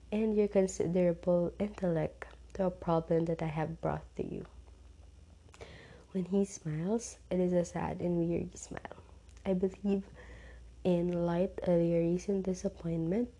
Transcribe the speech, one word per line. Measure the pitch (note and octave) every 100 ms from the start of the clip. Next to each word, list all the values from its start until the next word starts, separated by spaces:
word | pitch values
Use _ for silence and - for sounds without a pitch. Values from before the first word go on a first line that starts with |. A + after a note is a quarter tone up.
| -
and | G#3+ A3 G#3
your | G3+
considerable | G3 F#3+ - E3 F3+ F3 E3+ F3+ F3 E3+ -
intellect | G#3 - F3+ D#3+ D3+ - - - -
to | - F#3
a | F#3 -
problem | E3 E3 E3 E3
that | E3
I | D#3+ D3+
have | D#3 D#3+
brought | - D3+ - -
to | -
you." | - - - - - - - - - - - - - - - - - -
When | F#3+ F3
he | G3
smiles, | G3+ - D#3 D3+ F3+ A3+ - - -
it | F#3
is | F3+
a | F3+
sad | F3 - - F3+
and | F3 F3
weary | E3+ E3+ F3+
smile. | - - - - - - - - - G3
"I |
believe, | F#3 G3 F#3+ G3+ G3 - - - - - - - -
in | F#3 F3 F3 F3 E3+
light | E3+ F#3+ -
of | - E3+
your | E3+ E3+
recent | E3+ F3 - G3 F#3
disappointment, | F3+ G3 - E3+ E3 E3 G#3 A#3+